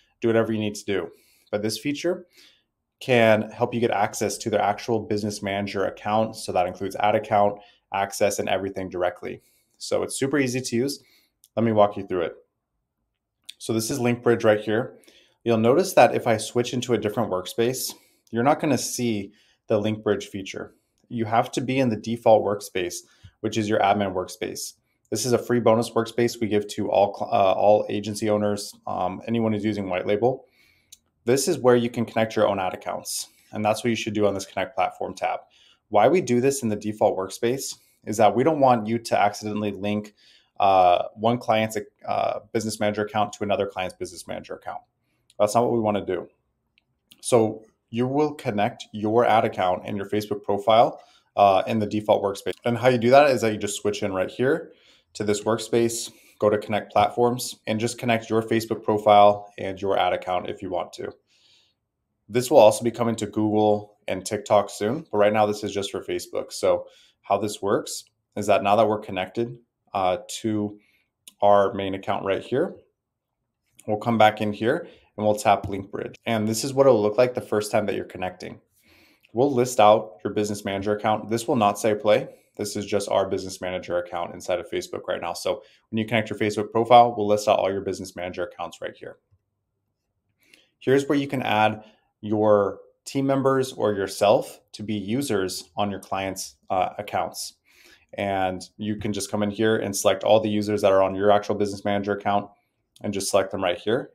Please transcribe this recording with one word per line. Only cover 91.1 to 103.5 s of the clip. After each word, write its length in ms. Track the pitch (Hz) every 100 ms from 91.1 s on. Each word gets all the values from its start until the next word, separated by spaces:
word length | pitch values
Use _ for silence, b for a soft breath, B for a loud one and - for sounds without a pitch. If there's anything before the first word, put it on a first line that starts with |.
| 143
you 100 | 139
can 140 | 131
add 420 | 113 107 107 107 B B B _
your 580 | 107 107 107 104 95 - - _
team 220 | - 139 135
members 480 | 139 135 135 131
or 200 | - 110
yourself 680 | 98 95 - 101 131 - - _
to 120 | -
be 100 | 104
users 760 | 107 98 123 139 101 92 - - -
on 160 | 104
your 80 | 98
clients', 560 | - 98 95 95 - _ -
uh, 200 | 95 90 -
accounts. 580 | - 95 82 - - _ b b b b b
And 500 | - 101 98 92 92 - -
you 180 | 107 104
can 160 | 104
just 180 | 101 -
come 140 | 104
in 80 | 104
here 240 | 101 110 110
and 180 | 101
select 300 | 98 101 95
all 160 | - 110
the 100 | 110
users 320 | 104 101 104
that 120 | 98
are 100 | 95
on 100 | 95
your 180 | 95 104
actual 240 | 101 - 104
business 280 | 104 101
manager 300 | 104 101 101
account 360 | 101 104 202 202 _ _ _ _ _
and 120 | 104
just 160 | 98 -
select 220 | 98 95